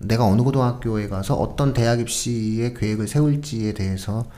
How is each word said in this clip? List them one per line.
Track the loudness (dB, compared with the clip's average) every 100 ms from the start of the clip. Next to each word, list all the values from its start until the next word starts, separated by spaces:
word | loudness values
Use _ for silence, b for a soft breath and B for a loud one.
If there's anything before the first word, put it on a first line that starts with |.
내가 | -2 2 4
어느 | 4
고등학교에 | 4 2 2 0 -2 -2 -2
가서 | -4 0 0
어떤 | 0 0 0
대학 | 2 2 2
입시의 | 0 -4 -2 -2 -2 0 -2
계획을 | -2 -2 -2 0
세울지에 | 2 2 2 -2 -4 -4 -2
대해서 | -4 -4 -4 -6 -6